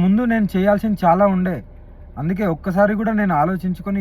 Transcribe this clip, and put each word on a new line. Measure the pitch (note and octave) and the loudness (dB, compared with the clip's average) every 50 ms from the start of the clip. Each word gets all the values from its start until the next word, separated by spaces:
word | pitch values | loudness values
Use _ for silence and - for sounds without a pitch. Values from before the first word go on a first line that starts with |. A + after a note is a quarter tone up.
| F3 | 2
ముందు | F#3+ G3 A3 B3 A#3 | 2 2 2 2 0
నేను | A3+ A3+ G#3 E3+ - | 0 0 0 0 0
చేయాల్సింది | F#3 F#3+ G#3 G3+ G3+ - A3 G3+ - F#3+ | 0 2 2 2 2 0 -2 -2 0 2
చాలా | E3+ E3+ F#3 G3+ G3+ F#3+ | 2 4 4 4 2 2
ఉండే. | F3+ F#3 F#3 E3+ C3 - - - - - - - - - - - - | 0 -2 -4 -4 -6 -10 -14 -18 -20 -20 -20 -20 -20 -20 -16 -10 -6
అందుకే | C#3+ E3 F#3+ F3+ G#3+ F#3 E3 | -4 -4 -2 -2 -2 -2 -2
ఒక్కసారి | D3 - G3 E3+ F#3+ G3+ G3+ G#3+ G3+ | -4 -4 -2 0 2 2 2 2 0
కూడా | A3+ A3 A3 G#3 | -2 -2 0 0
నేను | G#3 F#3+ E3+ D3 | 0 0 2 2
ఆలోచించుకొని | C3+ - F#3+ E3+ F3 F#3 F3 - - G3+ G3+ G3 | 2 0 -2 -2 -4 -6 -6 -6 -6 -6 -4 -4